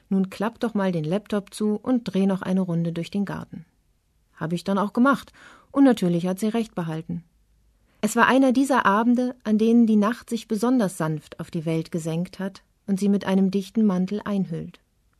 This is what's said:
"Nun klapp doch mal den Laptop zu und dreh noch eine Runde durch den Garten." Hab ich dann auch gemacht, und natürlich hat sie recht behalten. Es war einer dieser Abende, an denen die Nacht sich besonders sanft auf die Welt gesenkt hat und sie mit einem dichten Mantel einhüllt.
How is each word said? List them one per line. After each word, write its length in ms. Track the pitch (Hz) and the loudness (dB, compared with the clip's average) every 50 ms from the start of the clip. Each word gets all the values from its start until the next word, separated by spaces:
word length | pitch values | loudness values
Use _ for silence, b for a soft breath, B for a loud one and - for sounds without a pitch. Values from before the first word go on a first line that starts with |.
| b b | b b
"Nun 220 | 196 190 190 190 | 0 0 0 -2
klapp 280 | - - 196 233 - - | -4 -4 -6 -6 -4 -4
doch 140 | 247 226 - | -4 -4 -2
mal 180 | 202 190 190 | -2 0 0
den 120 | 175 165 151 | -2 -2 -2
Laptop 500 | 151 180 214 214 - 214 208 196 - - | -2 -2 -4 -4 -4 -4 -6 -6 -8 -6
zu 220 | - 214 214 208 | -4 -2 -2 -2
und 300 | 208 - 254 262 240 240 | -2 -2 -2 -2 -2 -2
dreh 200 | - - 190 196 | -2 0 0 2
noch 160 | 196 190 185 | 2 0 -2
eine 200 | 190 - 190 190 | -2 -2 0 0
Runde 300 | 190 175 165 170 165 170 | 0 0 -2 -2 -2 -2
durch 200 | 165 165 165 - | -4 -6 -8 -6
den 120 | - 202 202 | -4 -4 -4
Garten." 420 | - 156 170 - - - 175 160 _ _ _ _ _ _ _ _ _ _ _ _ _ _ | -4 -6 -10 -12 -14 -16 -18 -18 _ _ _ _ _ _ _ _ _ _ _ _ _ _
Hab 180 | - 160 160 | -8 -6 -6
ich 120 | 175 170 - | -4 -4 -2
dann 160 | 196 196 196 | -2 -2 0
auch 140 | 196 208 - | -2 0 2
gemacht, 380 | 240 240 277 254 - - - B B B B B B B B | 2 4 4 4 2 -2 -10 B B B B B B B B
und 120 | - 277 277 | 4 6 6
natürlich 420 | 262 233 - 185 175 170 170 170 | 6 6 4 2 0 0 0 0
hat 140 | 180 190 185 | -2 -2 -2
sie 80 | 220 | -2
recht 260 | 214 214 233 220 - - | -2 -2 -2 -4 -4 -6
behalten. 500 | 185 170 165 156 160 160 - 170 170 - _ _ _ _ _ _ _ _ _ _ _ _ _ _ _ | -6 -6 -6 -6 -8 -8 -8 -10 -10 -10 _ _ _ _ _ _ _ _ _ _ _ _ _ _ _
Es 140 | - 214 - | -4 0 2
war 100 | 233 220 | 4 4
einer 260 | - 240 269 269 262 | 6 6 4 4 4
dieser 360 | 226 262 277 262 262 240 - | 2 2 2 2 2 2 2
Abende, 480 | 196 196 214 233 240 247 240 247 247 262 - - | 2 2 2 2 2 2 2 0 -4 -6 -8 -2
an 160 | 220 214 208 | 0 0 2
denen 260 | 220 226 233 240 233 | 4 4 4 4 4
die 100 | 220 214 | 4 4
Nacht 320 | 208 202 214 247 - - | 4 2 2 -2 -6 -8
sich 200 | - 240 220 - | -8 -8 -8 -6
besonders 500 | - 220 202 233 247 262 254 208 180 - | -6 -4 -2 0 0 2 2 0 -2 -2
sanft 420 | - 165 156 156 156 - - - - | -4 -4 -4 -4 -6 -10 -14 -14 -14
auf 120 | 165 - | -12 -8
die 140 | - 170 151 | -8 -6 -4
Welt 260 | 165 160 165 160 - | -2 -2 -4 -4 -6
gesenkt 480 | - 170 156 160 160 170 180 180 - - | -8 -6 -6 -4 -4 -4 -6 -6 -8 -10
hat 240 | 185 196 196 - _ _ _ _ _ | -10 -10 -10 -14 _ _ _ _ _
und 120 | - 196 185 | -4 -4 0
sie 100 | 202 202 | 0 0
mit 160 | 202 196 - | 0 0 0
einem 260 | 196 190 196 196 190 | 0 2 2 2 2
dichten 340 | 190 202 190 - - 226 220 | 0 -2 -4 -4 0 0 2
Mantel 380 | 202 180 180 185 185 208 208 - | 2 2 0 -2 -2 -4 -6 -6
einhüllt. 540 | 208 202 196 180 156 165 156 156 175 - - _ _ _ _ _ _ _ | -4 -4 -4 -4 -4 -6 -8 -10 -12 -16 -20 _ _ _ _ _ _ _